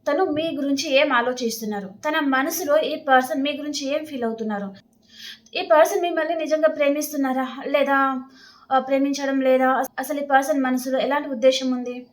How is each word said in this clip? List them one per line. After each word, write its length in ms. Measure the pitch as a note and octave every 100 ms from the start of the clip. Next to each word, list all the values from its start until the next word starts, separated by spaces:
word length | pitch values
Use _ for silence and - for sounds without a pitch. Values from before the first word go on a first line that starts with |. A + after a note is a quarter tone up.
| -
తను 160 | D4 F#4 D4+
మీ 80 | E4 C#4
గురించి 280 | C#4 C#4 D#4+ C4+
ఏం 80 | D4 B3
ఆలోచిస్తున్నారు, 680 | A#3+ B3+ A#3 A3 A3 G#3 F#3+ -
తన 160 | D4+ D#4 C#4
మనసులో 420 | C4 D4+ E4+ D4 D4+ C4+
ఈ 20 | D4+ C#4
పర్సన్ 340 | C4 B3+ D4 C#4+
మీ 60 | C#4+
గురించి 220 | D4 C#4+ C4+
ఏం 100 | D4+ D#4
ఫీల్ 160 | C4+ A3+
అవుతున్నారు, 400 | A3+ G#3+ G#3 G3 F#3+ _ _ _ - - - _ -
ఈ 60 | F4+
పర్సన్ 320 | D#4 E4 G4 F4
మిమ్మల్ని 300 | D#4+ D#4 E4
నిజంగా 280 | D4+ D#4 D#4 D4+
ప్రేమిస్తున్నారా 720 | C#4+ D4 C#4+ D4 C4+ B3+ B3+ B3 C4+
లేదా, 240 | C#4+ C#4 C#4 C4+ C4 - - - - _
ఆ, 60 | C4 C4
ప్రేమించడం 500 | C4+ C#4 C#4 C#4 C4+ C4
లేదా, 220 | C4 C4 C4
అస-, 120 | C4 -
అసలు 160 | C4 C#4+
ఈ 40 | C#4+
పర్సన్ 300 | C4+ C4+ C#4+ C4
మనసులో 320 | B3+ C4 B3+ A#3
ఎలాంటి 280 | C#4+ D4 B3+
ఉద్దేశం 340 | C4 C4 C4 B3
ఉంది 180 | B3 B3 B3